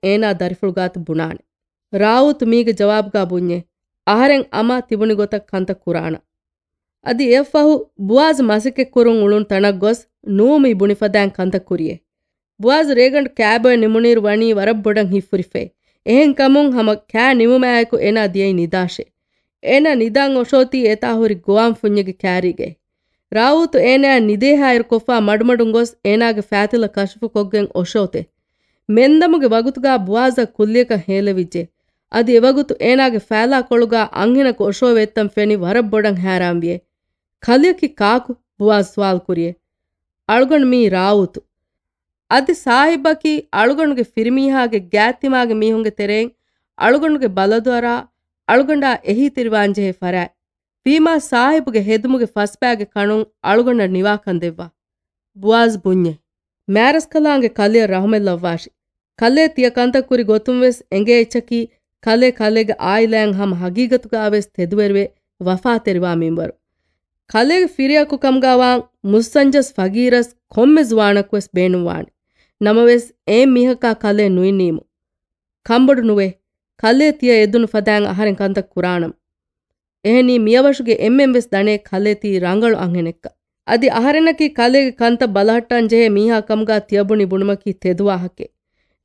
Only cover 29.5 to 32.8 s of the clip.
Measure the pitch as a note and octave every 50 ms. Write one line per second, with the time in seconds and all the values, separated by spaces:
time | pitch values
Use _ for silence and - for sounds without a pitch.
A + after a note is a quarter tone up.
29.5 | A3 A3+ A#3 C4 C4+ C4 B3 C#4 C4 B3 F#3+ F3+ G3+ A#3 B3+ C4 B3 B3+ A#3+ -
30.5 | _ - G#3+ G#3+ A3 A#3+ B3 A#3+ A3+ G3 D#3+ - F#3+ G3 G3+ G3+ G3 F#3 F3+ E3+
31.5 | - F3 E3 - _ _ _ _ _ _ _ _ - A3+ A#3 A3+ B3 A#3 A3+ C4
32.5 | C4+ C#4 C#4+ - - -